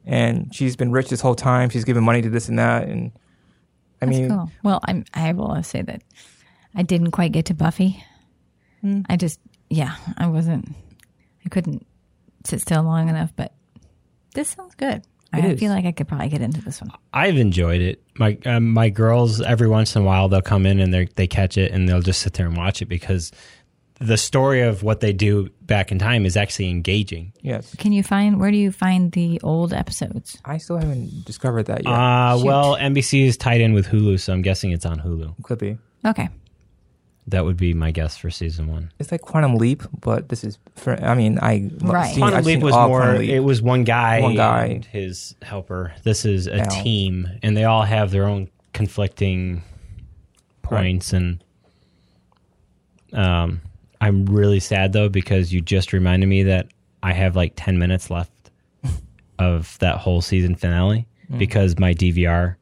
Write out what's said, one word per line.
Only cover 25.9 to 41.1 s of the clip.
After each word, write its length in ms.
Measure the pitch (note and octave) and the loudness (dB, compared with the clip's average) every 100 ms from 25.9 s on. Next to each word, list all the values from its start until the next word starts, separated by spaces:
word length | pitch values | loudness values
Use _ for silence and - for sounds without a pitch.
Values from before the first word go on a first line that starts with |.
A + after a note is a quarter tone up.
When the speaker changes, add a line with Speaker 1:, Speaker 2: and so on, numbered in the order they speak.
Speaker 3:
in 80 | F#2+ | 0
time 260 | G#2+ A#2+ F#2+ | 0 2 2
is 100 | F#2+ | 2
actually 360 | G2+ - F#2+ | -2 -4 -4
engaging. 600 | F2 E2 G2+ G2+ E2+ F2 _ | -2 0 -2 -2 -8 -12 _
Speaker 1:
Yes. 340 | C#3+ A#2 - - | -8 -8 -10 -4
Speaker 2:
Can 160 | G#3 | 0
you 100 | G3+ | 0
find, 380 | G3 G3 G#3 G3 | 0 0 2 2
where 100 | F#3+ | 2
do 80 | G#3 | 2
you 140 | G3+ | 0
find 400 | F#3+ F#3 F#3 F3+ | 0 0 2 0
the 280 | F3 E3+ E3 | 0 -2 -2
old 280 | - D#3+ E3+ | -2 -2 -2
episodes? 680 | - - - - - - - - | -4 -6 -8 -8 -8 -14 -18 -10
Speaker 1:
I 120 | D#3 | -10
still 200 | - E3+ | -6 -4
haven't 480 | D3+ C3 B2+ - - | -4 -4 -8 -12 -14
discovered 420 | A2 C3 A#2 G#2 | -6 -4 -2 -2
that 160 | A2 | -4
yet. 80 | - | 0
Speaker 3:
Uh, 440 | A#2+ B2 B2 B2 B2 | 2 2 2 2 2
Speaker 2:
Shoot. 60 | C3+ | 2
Speaker 3:
well, 280 | C#3 C#3+ C#3+ | 4 2 2
N 160 | C#3 C#3 | 0 0
B 60 | |
C 200 | B2+ C#3 C3+ | 2 2 2
is 100 | A#2 | 2
tied 240 | B2 A#2+ | 2 4
in 120 | A2+ | 4
with 120 | G#2+ F#2 | 2 2
Hulu, 320 | G#2+ G#2 F#2+ | 2 2 2
so 140 | - | 0
I'm 80 | F#2 | -2
guessing 300 | F#2 F#2 G2 | 0 0 -2
it's 140 | E2+ F2 | -4 -4
on 140 | D#2+ | -6
Hulu. 360 | E2 E2 D#2 E2 | -6 -6 -8 -14
Speaker 1:
Could 160 | - A#2 | -10 -8
be. 180 | G2+ A2+ _ _ A3 | -6 -10 _ _ -4
Speaker 2:
Okay. 240 | A3 E3+ - _ _ _ _ _ _ _ _ - | -2 -6 -12 _ _ _ _ _ _ _ _ -4
Speaker 3:
That 180 | F#2+ E2 | 0 0
would 120 | F2 | 0
be 180 | F2+ E2 | 0 2
my 160 | D#2+ | 0
guess 260 | E2 D#2 - | -2 -4 -6
for 140 | E2+ | -10
season 340 | - E2+ E2 D#2 | -6 -8 -6 -6
one. 240 | D#2+ E2 _ | -6 -10 _
Speaker 1:
It's 140 | D3 | -8
like 100 | E3+ | -8
Quantum 360 | - D#3 C#3+ A#2 | -2 0 2 2
Leap, 260 | A#2 C#3+ - - | 2 0 -6 -8
but 280 | A#2 A2+ - | -2 -2 -4
this 140 | A#2 | -8
is 140 | G#2+ G#2 _ | -8 -12 _
for, 260 | - - A#2+ | -8 -6 -2
I 140 | - | 0